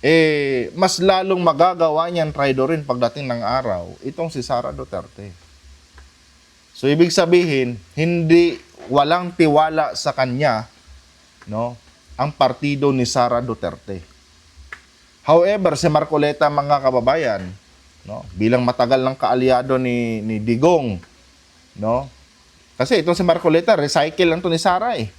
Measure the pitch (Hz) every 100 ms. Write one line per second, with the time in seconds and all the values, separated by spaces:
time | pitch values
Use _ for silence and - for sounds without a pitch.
0 | 139 165 160 151 143 127 117 160 185 180
1 | 185 190 190 185 170 147 175 180 165 151
2 | 170 175 156 143 139 131 135 160 143 123
3 | 120 147 135 120 107 131 127 90 87 90
4 | 135 156 165 139 120 123 139 139 127 95
5 | 76 - 101 87 _ _ - - _ -
6 | - _ _ _ _ _ _ - 135 147
7 | 175 165 170 175 175 139 123 120 - -
8 | 165 175 160 170 170 - - - - 139
9 | 143 170 180 180 160 147 156 156 143 -
10 | 151 139 131 123 147 110 110 _ _ -
11 | _ _ _ _ - 107 120 120 _ _
12 | _ - 139 143 131 127 147 143 143 131
13 | 120 131 120 120 123 110 87 82 - 95
14 | 80 _ _ _ _ - - - _ _
15 | _ _ - 165 180 208 185 147 170 151
16 | 151 151 147 143 151 147 143 143 131 127
17 | 120 160 139 101 92 98 _ _ _ _
18 | - 107 - 90 110 123 123 127 120 131
19 | 131 131 110 127 131 127 131 131 127 120
20 | 117 113 110 110 110 117 156 175 127 92
21 | - _ _ _ _ _ _ - 107 123
22 | 135 - _ _ _ _ _ _ 131 208
23 | 160 175 180 170 170 165 170 190 143 160
24 | 151 160 175 160 180 165 190 180 226 196
25 | 107